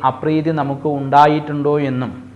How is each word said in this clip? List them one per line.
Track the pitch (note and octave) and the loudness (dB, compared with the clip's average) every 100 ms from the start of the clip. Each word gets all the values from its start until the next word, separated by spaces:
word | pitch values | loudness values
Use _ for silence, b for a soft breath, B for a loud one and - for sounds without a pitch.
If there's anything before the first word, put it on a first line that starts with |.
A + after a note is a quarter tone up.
| C3+ | -2
അപ്രീതി | B2+ D3+ D#3 D#3 D#3 | -2 -2 0 0 -2
നമുക്ക് | C#3 C#3 D#3 C#3+ | -2 -4 -4 -4
ഉണ്ടായിട്ടുണ്ടോ | C3+ C#3 D3+ D3+ D3+ D3 C#3+ D3 C#3 | 2 4 6 4 -2 -4 0 0 0
എന്നും | B2+ B2 - - | -2 -6 -8 -18